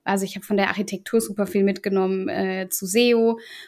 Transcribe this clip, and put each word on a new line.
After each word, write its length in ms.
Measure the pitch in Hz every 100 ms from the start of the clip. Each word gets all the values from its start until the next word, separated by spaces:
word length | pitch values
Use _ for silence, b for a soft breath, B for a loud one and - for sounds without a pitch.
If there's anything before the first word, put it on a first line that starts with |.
Also 200 | - 196
ich 120 | 190 196
hab 80 |
von 120 | - 208
der 120 | 190
Architektur 520 | 202 202 190 - 226
super 260 | 226 202 196
viel 180 | 202
mitgenommen, 640 | 196 190 202 190 190 190 190
äh, 400 | 196 190 185 185
zu 160 | - 190
seo. 540 | 214 240 233 226 226 B B